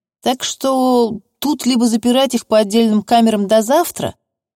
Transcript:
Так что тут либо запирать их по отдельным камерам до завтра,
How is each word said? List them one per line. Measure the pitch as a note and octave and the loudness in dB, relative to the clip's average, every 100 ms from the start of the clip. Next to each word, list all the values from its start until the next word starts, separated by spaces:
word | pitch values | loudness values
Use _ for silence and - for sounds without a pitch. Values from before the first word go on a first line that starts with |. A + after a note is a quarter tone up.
| _ _ | _ _
Так | A#3 C4 | -6 -4
что | - - C4+ C4 B3+ B3 A#3 G#3 - _ | -8 -6 -4 0 2 2 0 -4 -14 _
тут | C4+ D4 A#3+ | -6 -4 -2
либо | B3+ A#3+ | 0 0
запирать | A3 A#3+ B3 C4+ | 0 0 0 0
их | A#3+ - | -2 0
по | G#3+ | 0
отдельным | G#3 A3+ A3+ G#3+ | 2 2 2 0
камерам | - A#3 A3+ G#3+ G3 | 0 2 2 0 0
до | A3 | 0
завтра, | G#3+ D#4 E4+ - - - _ _ _ | 2 0 0 -6 -10 -10 _ _ _